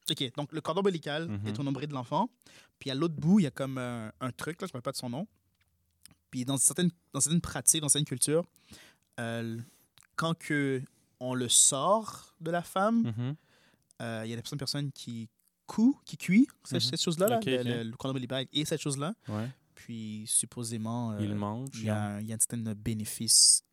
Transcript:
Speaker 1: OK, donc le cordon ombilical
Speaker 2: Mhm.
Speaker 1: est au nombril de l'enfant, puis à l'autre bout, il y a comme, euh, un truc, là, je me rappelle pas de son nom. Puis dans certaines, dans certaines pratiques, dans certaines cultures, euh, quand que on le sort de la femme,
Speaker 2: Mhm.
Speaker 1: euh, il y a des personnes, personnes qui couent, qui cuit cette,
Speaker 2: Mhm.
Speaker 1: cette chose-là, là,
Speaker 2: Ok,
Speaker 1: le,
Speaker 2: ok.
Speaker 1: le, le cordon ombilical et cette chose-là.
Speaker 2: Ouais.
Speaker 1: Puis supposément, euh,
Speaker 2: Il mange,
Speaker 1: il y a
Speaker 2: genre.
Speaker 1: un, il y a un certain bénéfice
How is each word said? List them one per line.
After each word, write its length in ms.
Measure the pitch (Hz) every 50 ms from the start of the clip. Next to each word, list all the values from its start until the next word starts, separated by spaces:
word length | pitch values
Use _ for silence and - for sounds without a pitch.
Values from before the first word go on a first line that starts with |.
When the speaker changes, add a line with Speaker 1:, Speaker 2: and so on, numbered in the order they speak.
| - -
Speaker 1:
OK, 220 | 156 - 147 120 -
donc 160 | - 147 -
le 80 | - 156
cordon 200 | - - 160 185
ombilical 480 | 196 202 185 160 - 156 143 156 165 165
Speaker 2:
Mhm. 180 | 107 101 101
Speaker 1:
est 120 | 110 107 113
au 40 |
nombril 260 | 143 139 143 135 139 147
de 60 | 147
l'enfant, 340 | 131 123 - 147 156 202 254 _ _ _ - - - - _ _ -
puis 120 | - 135
à 40 | 131
l'autre 200 | 135 160 175 156
bout, 260 | 135 139 160 196 220
il 40 | 175
y 20 |
a 40 | 135
comme, 280 | - - 139 135 131 131
euh, 320 | 123 123 120 117 110 107 - -
un 100 | 131 127
truc, 300 | 120 - - 147 156 -
là, 60 | 196
je 60 | 185
me 60 | - 127
rappelle 40 |
pas 100 | - 143
de 40 | 131
son 120 | - - 123
nom. 160 | 120 131 202 - _ _ _ _ _ _ _ _ _ _ _ _ _ _ - - _ _ _ -
Puis 140 | - 131 123
dans 120 | 123 139 135
certaines, 320 | - - 147 - 180 175 - _ _ _
dans 80 | - 139
certaines 200 | 127 143 165 175
pratiques, 400 | - - - 147 151 - - 160
dans 80 | 151 139
certaines 160 | - 143 147
cultures, 380 | - 139 123 - - 147 165 175 - _ _ _ - - - - - _ _ _ _ - -
euh, 380 | 117 117 117 117 117 117 113 117 120 - _ _ _ _ _ - - _ -
quand 200 | - - 165 165
que 460 | - - - 156 147 143 135 135 127 135 - _ _ _ _ _ -
on 140 | 127 127 127
le 140 | 127 123 120
sort 840 | - - - - 147 135 143 175 202 226 214 - - - - - _ -
de 100 | 165 165
la 120 | 170 175
femme, 400 | 165 - - 190 196 214 233 233 226 123 107
Speaker 2:
Mhm. 180 | 113 120 127 147 - _ _ _ _ _ _ _ _ _ _ _ -
Speaker 1:
euh, 200 | 120 117 113 113 110
il 40 | 113
y 20 |
a 40 | 117
des 60 | 117
personnes, 160 | 113 - - 143
personnes 340 | 139 131 - 143 147 139
qui 360 | - - - - 117 113 113 110 _ _ _ _ _ _ _
couent, 320 | - - - 220 254 294 - -
qui 120 | - - -
cuit 280 | - - 180 214 277 - - _ -
cette, 100 | - - 170 -
Speaker 2:
Mhm. 60 | -
Speaker 1:
cette 100 | - 165
chose-là, 260 | - 185 165 156 190 220
là, 80 | 240 226
Speaker 2:
Ok, 80 | 220
Speaker 1:
le, 140 | - 131 127
Speaker 2:
ok. 40 | 123
Speaker 1:
le, 180 | 120 120 117 117
le 120 | 113 113
cordon 140 | - - 135
ombilical 340 | 135 135 123 120 131 131 131 -
et 120 | - 147 151
cette 160 | - 165 147
chose-là. 320 | - 151 139 135 143 165 233 _ - -
Speaker 2:
Ouais. 200 | 107 104 113 131 135 _ _ _ _
Speaker 1:
Puis 500 | - - - 117 113 110 107 107 107 107
supposément, 840 | - - - - - - 120 120 110 117 113 107 113 117 120 120 113
euh, 60 | 107 104
Speaker 2:
Il 140 | 104 101 104
mange, 340 | 104 104 104 107 117 131 135 -
Speaker 1:
il 100 | 113 110
y 60 | 107
a 40 | 107
Speaker 2:
genre. 100 | 107 104
Speaker 1:
un, 160 | 104 101 101
il 60 | 107
y 60 | 110
a 40 | 113
un 20 | 110
certain 360 | - - - 120 110 110 107
bénéfice 920 | 104 104 120 110 107 104 - - - 113 113 - - - - - - - _